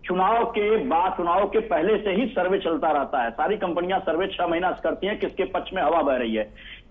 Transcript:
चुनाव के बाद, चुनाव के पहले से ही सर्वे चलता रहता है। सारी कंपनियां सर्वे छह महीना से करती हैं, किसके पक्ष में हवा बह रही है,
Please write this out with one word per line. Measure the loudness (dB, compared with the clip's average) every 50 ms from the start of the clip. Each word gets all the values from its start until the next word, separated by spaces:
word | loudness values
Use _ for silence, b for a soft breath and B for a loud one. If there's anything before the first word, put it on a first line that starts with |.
| -4
चुनाव | -2 0 2 4 4 4 2 2
के | 0 0 0 2 2 2
बाद, | 2 2 2 2 2 2 2 0
चुनाव | 0 0 2 2 2 2
के | 2 2 0
पहले | 0 2 0 0 2 2 2
से | 2 2 0
ही | 0 0 0
सर्वे | 0 0 -2 0 2 0 0
चलता | 0 0 -2 0 2 2
रहता | 2 2 0 0 0 -2 -2
है। | -2
सारी | -2 -2 -2 -2 0
कंपनियां | -2 -2 -2 -2 -2 -2 0 -2 -2
सर्वे | 0 0 0 0 0
छह | -2 -2 -4 -2
महीना | 0 0 0 0 0
से | -2 0 -2
करती | -2 -2 -2 -2
हैं, | -4 -2 -2
किसके | -4 -6 -2 -4 -4
पक्ष | -4 -4 -6 -8 -4 -4
में | 0 0
हवा | 2 2 2
बह | 2 2 0
रही | 0 0 0 -2
है, | -2 -2 -4 B B B B B B B -6